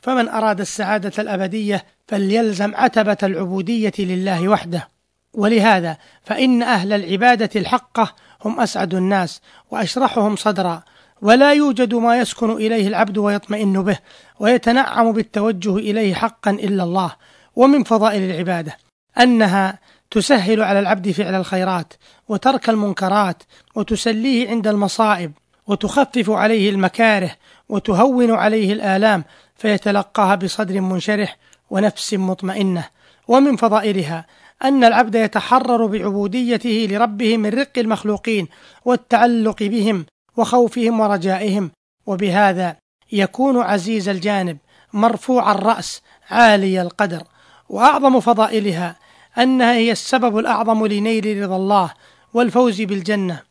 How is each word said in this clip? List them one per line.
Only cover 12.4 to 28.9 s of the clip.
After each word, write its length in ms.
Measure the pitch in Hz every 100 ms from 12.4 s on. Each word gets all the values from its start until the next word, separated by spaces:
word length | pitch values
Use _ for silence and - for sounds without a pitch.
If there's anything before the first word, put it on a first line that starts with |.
| 226
إليه 380 | 220 220 226 196
العبد 300 | 214 214 202
ويطمئن 640 | 202 202 - 208 202 190
به 160 | 190 196 _ - _ _
ويتنعم 720 | 208 247 240 247 262 - 226
بالتوجه 640 | 220 - 214 214 190 202 190
إليه 380 | 214 208 208
حقا 360 | 180 226 _ 214
إلا 320 | 202 190 196
الله. 300 | 175 185 175 - _ _ _ -
ومن 280 | 262 285
فضائل 380 | 220 220 220 208
العبادة 540 | 185 165 175 175 156 - _ _ _ -
أنها 580 | 247 233 208 196 190 190 _ _ _
تسهل 520 | 220 - 262 185 220
على 160 | 202 202
العبد 320 | 196 202 190
فعل 240 | 165 185
الخيرات 580 | 190 180 190 190 180 160 - _ _ -
وترك 400 | 208 262 269 -
المنكرات، 720 | 220 208 185 190 202 196 170 _ _ _
وتسليه 760 | - 208 214 233 220 254 240 240
عند 180 | 233 214
المصائب، 680 | 208 202 - 220 196 170 147 _ _ -
وتخفف 640 | 202 202 - 277 254 208
عليه 400 | 208 214 226 202
المكاره، 600 | 196 185 - 226 208 180 - _ _ _
وتهون 600 | 202 - 185 262 247 240
عليه 420 | 226 214 220 196
الآلام، 520 | 214 202